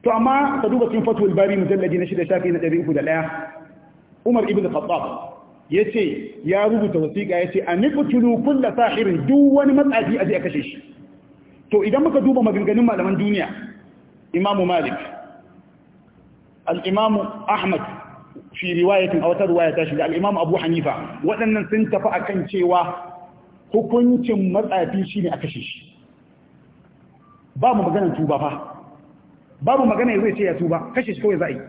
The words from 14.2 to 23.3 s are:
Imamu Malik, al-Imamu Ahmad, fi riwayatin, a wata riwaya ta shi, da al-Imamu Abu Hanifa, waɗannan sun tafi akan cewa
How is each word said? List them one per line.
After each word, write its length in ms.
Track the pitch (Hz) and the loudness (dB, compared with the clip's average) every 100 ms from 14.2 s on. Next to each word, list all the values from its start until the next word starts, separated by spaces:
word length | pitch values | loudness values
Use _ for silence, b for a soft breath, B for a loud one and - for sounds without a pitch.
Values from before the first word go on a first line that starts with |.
| - | -6
Imamu 320 | 170 196 196 180 | -2 0 2 2
Malik, 260 | 175 139 - - - - - - - - _ _ _ _ _ - - _ _ - | 0 -2 -6 -10 -16 -18 -20 -20 -20 -20 _ _ _ _ _ -20 -20 _ _ -6
al-Imamu 520 | 170 190 196 220 208 190 - - | -4 0 0 2 0 -2 -8 -2
Ahmad, 340 | 208 202 165 - - - - - - - | -2 0 -2 -6 -14 -18 -20 -20 -20 -20
fi 200 | - 185 170 | -10 -4 2
riwayatin, 480 | 180 196 185 165 | 4 4 2 0
a 40 | 160 | 0
wata 200 | 175 196 | 0 2
riwaya 260 | 170 165 151 | 2 2 0
ta 100 | 160 | -2
shi, 100 | 147 | -2
da 80 | 151 | -2
al-Imamu 320 | 165 202 190 | 0 0 0
Abu 160 | 165 180 | 0 0
Hanifa, 600 | 160 165 151 - - - | 0 0 -2 -4 -10 -4
waɗannan 440 | 160 214 226 214 - | -2 0 0 0 0
sun 200 | 220 220 | 0 2
tafi 180 | 196 - | 2 0
akan 320 | 180 190 190 151 | -2 -2 -4 -4
cewa 460 | 196 175 175 175 - - - - | 0 2 2 0 -6 -14 -18 -20